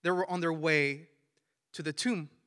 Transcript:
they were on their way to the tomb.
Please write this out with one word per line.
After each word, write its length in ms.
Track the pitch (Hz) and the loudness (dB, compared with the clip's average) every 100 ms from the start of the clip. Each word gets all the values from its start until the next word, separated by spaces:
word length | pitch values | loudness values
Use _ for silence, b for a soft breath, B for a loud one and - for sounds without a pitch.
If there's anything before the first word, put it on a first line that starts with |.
they 80 | 170 | 0
were 180 | 180 180 | 0 0
on 120 | 180 | 0
their 120 | 170 | 0
way 540 | 160 160 151 143 143 160 _ _ _ _ _ _ | 0 2 4 2 -2 -14 _ _ _ _ _ _
to 100 | - | -8
the 100 | 151 | -6
tomb. 360 | 147 247 208 147 _ | -2 -2 -2 -4 _